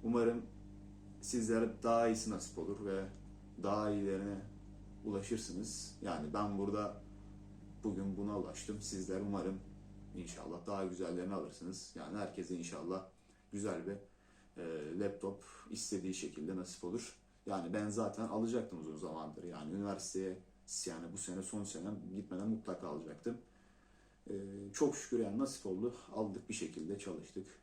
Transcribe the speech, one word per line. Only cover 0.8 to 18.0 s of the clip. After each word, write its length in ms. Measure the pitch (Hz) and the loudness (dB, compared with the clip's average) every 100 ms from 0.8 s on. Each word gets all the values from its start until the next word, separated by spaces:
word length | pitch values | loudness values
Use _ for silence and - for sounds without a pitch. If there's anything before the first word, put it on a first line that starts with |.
| - - - - | -12 -14 -14 -10
sizlere 500 | - 123 110 113 113 - | 0 2 6 6 6 4
daha 260 | 117 117 117 | 6 8 8
iyisi 220 | 110 110 | 6 2
nasip 280 | 98 - - | 0 -2 -2
olur 280 | 82 101 101 | -2 0 0
ve 180 | 95 95 - - - - - | 0 0 -6 -12 -14 -12 0
daha 280 | - 104 107 | 4 4 6
iyilerine 500 | 101 98 95 101 98 - - - - - - 110 | 4 4 4 2 -2 -4 -10 -12 -12 -12 -6 0
ulaşırsınız. 920 | 98 98 113 - 87 110 - - - | 0 2 0 0 -2 -2 -4 -6 -4
Yani 320 | - - 113 | -2 0 0
ben 240 | 110 104 101 | 2 2 4
burada 440 | 101 104 104 - - - - - - - - - | 4 4 2 -2 -12 -12 -12 -12 -12 -14 -14 -2
bugün 320 | 110 95 98 95 | 2 2 2 2
buna 220 | 101 104 | 2 2
ulaştım. 420 | 85 - - 104 | 0 -4 -4 -2
Sizler 400 | - 98 92 95 | -2 -2 0 0
umarım 400 | 101 98 92 98 - - - - - - | 2 2 2 0 -6 -12 -14 -14 -10 -6
inşallah 500 | 85 - 73 87 87 | -6 -6 -6 -6 -2
daha 180 | 98 | 0
güzellerini 500 | 95 90 80 90 92 | 0 0 0 2 2
alırsınız. 580 | 98 78 - 87 92 - | 0 -2 -6 -6 -6 -8
Yani 240 | - 76 101 | -10 -6 -2
herkese 360 | 95 98 85 | -2 -2 -2
inşallah 520 | 90 85 - 85 92 - - - - - | -2 -2 -4 0 -2 -2 -16 -20 -20 -8
güzel 340 | 101 104 85 87 | -2 0 0 0
bir, 100 | 101 - - - - - - | -2 -6 -20 -20 -20 -16 -8
e, 360 | 85 80 73 85 | -4 -2 -2 2
laptop 460 | 101 - 98 98 - - - | 2 2 -2 -2 -10 -16 -8
istediği 440 | 104 - 98 90 | -6 0 0 2
şekilde 420 | 92 73 76 76 92 | 0 -2 -2 0 0
nasip 280 | 90 - | -2 -4
olur. 320 | 87 110 - - - - - | -2 -2 -2 -12 -20 -12 -2
Yani 280 | 98 85 | 0 2
ben 140 | 104 104 | 2 2
zaten 400 | 104 | 4